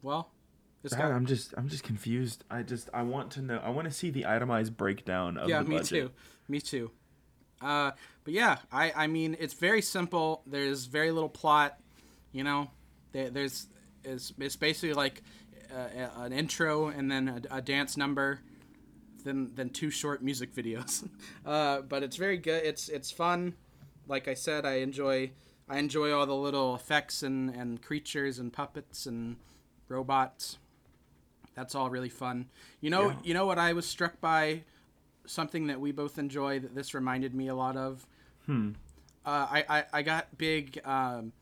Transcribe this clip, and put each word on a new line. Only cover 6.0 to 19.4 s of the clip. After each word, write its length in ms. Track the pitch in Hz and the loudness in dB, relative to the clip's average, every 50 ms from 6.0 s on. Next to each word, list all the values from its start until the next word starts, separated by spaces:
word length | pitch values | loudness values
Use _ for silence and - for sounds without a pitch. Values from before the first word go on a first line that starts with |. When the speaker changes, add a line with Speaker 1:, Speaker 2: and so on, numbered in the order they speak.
| 131 131 - - - - - - _ - | 0 -2 -6 -12 -20 -20 -20 -20 _ -4
Speaker 1:
Me 140 | 143 147 | -4 -4
too. 300 | - - 147 127 117 113 - _ _ _ - _ _ _ _ _ _ _ _ _ | -2 -2 -4 -4 -4 -4 -8 _ _ _ -20 _ _ _ _ _ _ _ _ _
Uh, 300 | 127 143 147 147 143 139 139 - - - - - _ | -4 0 2 2 2 0 0 -4 -12 -20 -20 -14 _
but 100 | 151 160 | -2 0
yeah, 220 | 208 233 175 147 - - - | 4 4 4 4 2 -2 -2
I, 200 | - 135 160 165 143 | 0 2 2 2 2
I 120 | 151 156 151 | 2 2 2
mean, 280 | 160 165 160 160 160 - | 2 2 2 0 0 -2
it's 160 | 165 147 - | -4 -6 -4
very 260 | - 175 185 220 214 | 0 4 6 6 6
simple. 600 | 202 - - 190 175 175 180 170 160 156 160 - - | 4 2 0 0 -2 0 2 2 2 2 0 -2 -6
There's 400 | 131 139 139 139 139 139 135 123 | -6 -2 0 0 0 0 0 -4
very 240 | 123 131 151 156 165 | -2 0 2 2 4
little 200 | 165 165 156 - | 4 2 0 -2
plot. 500 | - - - 156 147 151 147 143 - - - - - - - - - - - - | -4 0 4 6 8 8 8 6 2 -4 -16 -20 -20 -20 -20 -20 -20 -20 -20 -10
You 120 | - 131 135 | -6 -2 0
know, 260 | 147 143 143 143 135 - - - - - - - - | 0 2 0 0 -2 -8 -16 -20 -20 -20 -20 -20 -10
there, 200 | - 135 135 123 | -6 -4 -4 -4
there's, 340 | 123 143 139 135 135 - - - - - - - - - - | -2 -2 -4 -4 -4 -8 -12 -14 -18 -20 -20 -20 -20 -14 -10
it's, 300 | 135 131 123 - - - - | -8 -8 -8 -8 -10 -8 -6
it's 180 | 139 139 - | -6 -6 -4
basically, 380 | - 156 151 156 - - 160 147 | 0 0 0 0 0 0 0 2
like, 300 | 143 139 135 135 - - - - - - - - - - - 135 | 2 2 0 0 -4 -12 -20 -20 -20 -20 -20 -20 -20 -18 -12 -8
uh, 360 | 127 123 113 107 127 127 120 - 120 | -8 -6 -6 -6 -6 -8 -8 -6 -8
a, 40 | 123 | -6
an 80 | 123 127 | -4 -2
intro 560 | 139 160 - - - 170 156 151 151 156 151 | -2 -2 -2 0 2 2 4 4 4 2 0
and 200 | 147 143 139 135 | 0 -2 -2 0
then 180 | 139 135 131 135 | 0 2 0 0
a, 300 | 123 120 117 - 135 131 | -2 -4 -6 -6 -6 -6
a 40 | |
dance 360 | 123 135 139 143 143 135 - 147 | -2 0 0 0 0 0 0 -2
number, 440 | 139 143 143 139 139 139 139 135 - - - - - - - - - - - - - - - - - | 0 0 2 2 2 0 0 -2 -8 -16 -20 -20 -20 -20 -20 -20 -20 -20 -20 -20 -20 -20 -20 -10 -6
then, 280 | 139 135 135 | -4 -2 -2